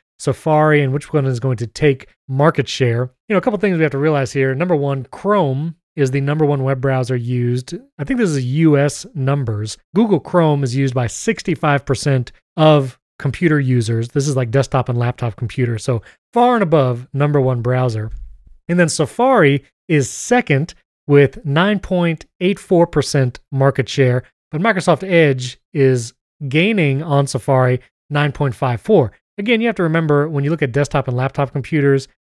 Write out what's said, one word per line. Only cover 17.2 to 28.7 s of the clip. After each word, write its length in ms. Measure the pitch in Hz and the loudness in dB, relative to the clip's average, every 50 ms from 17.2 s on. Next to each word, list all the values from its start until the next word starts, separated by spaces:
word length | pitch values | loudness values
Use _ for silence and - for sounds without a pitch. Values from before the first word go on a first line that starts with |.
| 147 147 147 143 | 0 2 2 2
one 220 | 131 131 127 120 | 2 2 0 -2
browser. 500 | 110 123 127 127 127 123 110 110 107 110 - - - - - - - - - - _ - | -2 -2 0 0 0 -2 -2 -4 -6 -8 -10 -12 -14 -16 -18 -20 -20 -20 -20 -14 _ -2
And 100 | 175 175 | 2 2
then 120 | 175 156 | 2 2
Safari 760 | - - 156 - - - 240 262 269 220 160 139 139 139 - _ _ _ _ - | 2 -2 -4 -2 -2 0 2 2 4 4 4 4 2 0 -4 _ _ _ _ 0
is 220 | 165 147 131 - | 0 0 0 -2
second 640 | - - - - 240 247 240 - 147 131 151 - - _ _ _ _ _ _ - | -6 -8 -4 0 0 0 2 2 0 0 -2 -4 -8 _ _ _ _ _ _ 4
with 380 | 143 143 143 135 - - - | 4 6 6 4 2 -4 -6
nine 340 | 147 139 160 180 202 214 196 | -2 0 0 2 2 0 -2
point 460 | - - 190 180 175 170 160 - - _ _ - | -4 -2 -2 0 0 0 -2 -4 -8 _ _ -4
eight 180 | 180 185 196 - | -2 -2 -2 -2
four 260 | - - 190 170 170 | -2 0 2 2 2
percent 540 | 170 - 156 135 - - 143 131 123 - - _ - 143 | 2 0 -2 -2 0 0 0 0 0 -2 -8 _ -6 -2
market 340 | 135 135 139 135 - 123 - | 0 0 2 2 0 -4 -4
share, 360 | - 139 131 127 123 127 - _ _ _ _ _ | 0 0 2 2 2 -2 -4 _ _ _ _ _
but 80 | - 151 | -6 -2
Microsoft 500 | 190 226 202 185 - 180 175 - 190 190 | 0 0 0 0 2 0 0 0 0 0
Edge 480 | 180 170 160 143 135 127 123 127 - - _ _ - | 2 4 4 4 2 0 -4 -10 -12 -16 _ _ -2
is 400 | 151 135 131 127 123 113 113 - _ _ _ _ - 147 135 | 2 2 2 2 0 -2 -6 -14 _ _ _ _ -12 -8 -4
gaining 520 | 131 156 175 214 226 202 160 139 135 139 160 | 0 0 0 2 2 2 2 0 0 -2 -2
on 220 | 170 143 139 139 | 0 0 0 0
Safari, 540 | 139 - 117 - - 135 131 127 127 127 123 - _ _ _ _ - | 0 -2 -4 -2 0 2 2 2 2 0 -2 -4 _ _ _ _ -6
nine 240 | 147 147 147 147 - | -2 -2 -2 -2 -2
point 200 | - 147 135 113 | -2 -4 -4 -2
five 280 | - 143 127 | -2 -2 -2